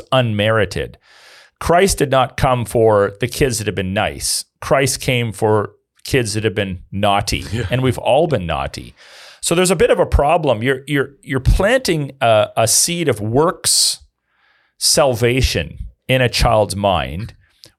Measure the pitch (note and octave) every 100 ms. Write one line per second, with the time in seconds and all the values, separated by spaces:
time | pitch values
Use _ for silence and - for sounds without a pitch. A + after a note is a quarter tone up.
0 | - C3 A#2+ G#2 G#2 A2+ F#2+ D#2 B1 -
1 | _ - - - _ _ - E3+ G3 -
2 | C3 C3 B2 - C3+ B2+ A2+ A#2 A2+ G#2
3 | G2 - A#2+ - C3+ G#2+ G#2+ F#2 F#2 G2+
4 | F2 C#2 - - - _ - C#3+ C#3 -
5 | - B2 A#2 - A2 G#2+ - _ _ _
6 | - C3+ A2+ G#2+ G2+ G2+ G2 F2+ - G2
7 | G#2 G2+ G#2 D#2+ - A2 A2 B2+ B2+ -
8 | - C3 E3 B2+ E2+ C#2+ C#2 - B1+ -
9 | - - - - - E3+ F3+ F3+ A#3+ G3+
10 | D#3+ - D3 F3 D3+ A2 B2 C3 C3+ C#3+
11 | C3 - - C3+ C3+ - G3 C4 B3+ D#3+
12 | C#3 - A#2 A2 G#2 - A2+ - - E3+
13 | E3 A2+ G#2 B2 D#3 - - - - -
14 | - _ _ _ _ _ _ _ - -
15 | C#3+ A2+ A#2+ B2+ - F#2+ D2+ - - -
16 | - C3 B2 - B2+ A2 G2 F#2+ G2+ F2
17 | C2 D#2 A#2 - _ _ -